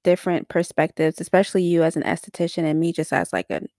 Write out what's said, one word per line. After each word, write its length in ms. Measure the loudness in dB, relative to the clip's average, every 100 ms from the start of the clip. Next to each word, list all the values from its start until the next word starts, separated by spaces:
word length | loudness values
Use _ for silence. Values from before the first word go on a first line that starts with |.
different 460 | 0 2 2 -4 -2
perspectives, 720 | -2 -2 0 -2 0 -2 -2
especially 420 | 0 2 2 0
you 200 | 2 2
as 120 | 2 0
an 80 |
esthetician 600 | -2 -4 -6 -4 -4 -2
and 160 | 0 2
me 100 | 0
just 220 | -2 -2
as, 180 | -2 -2
like, 160 | -4 -4
a 120 | -8 -8